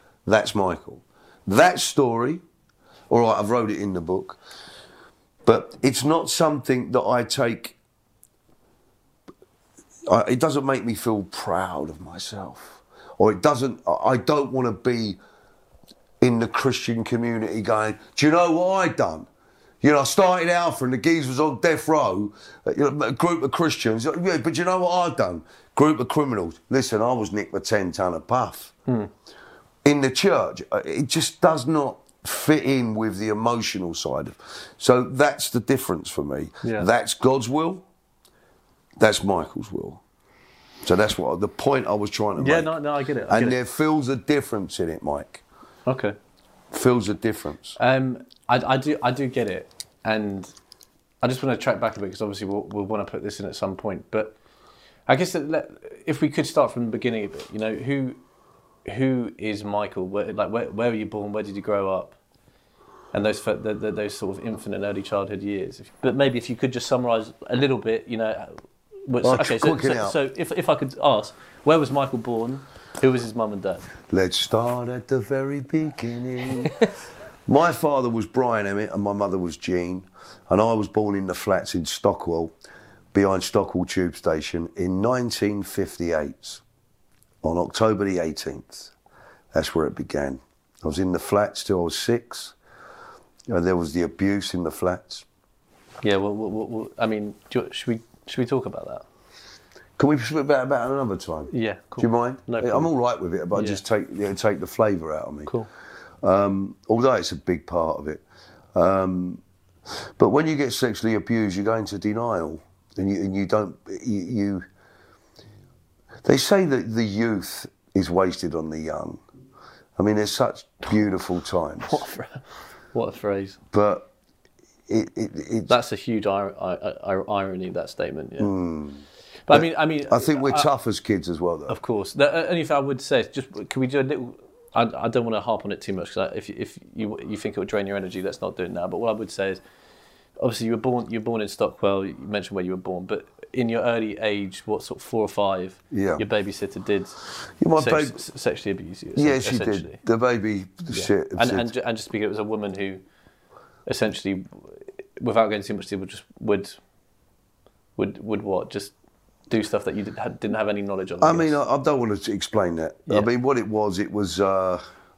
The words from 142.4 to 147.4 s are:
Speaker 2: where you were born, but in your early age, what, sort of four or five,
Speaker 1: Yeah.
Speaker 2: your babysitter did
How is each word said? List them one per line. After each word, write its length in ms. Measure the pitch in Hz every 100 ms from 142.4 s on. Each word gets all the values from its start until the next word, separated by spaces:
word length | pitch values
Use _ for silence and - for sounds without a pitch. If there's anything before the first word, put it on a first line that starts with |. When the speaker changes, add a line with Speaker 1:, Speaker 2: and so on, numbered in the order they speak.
| 90 98
Speaker 2:
where 80 | 90
you 60 |
were 60 | 92
born, 280 | 92 92 92
but 200 | 107 - _ -
in 160 | 127 117
your 140 | 117
early 380 | 120 117 110 104
age, 420 | 110 104 98 92 -
what, 160 | 107
sort 160 | - 98
of 40 |
four 180 | - 120
or 40 | 101
five, 540 | - 101 95 92 - _
Speaker 1:
Yeah. 240 | 107 98 80
Speaker 2:
your 80 | 107
babysitter 580 | 107 101 - 98 - 95
did 220 | 101 98 - - -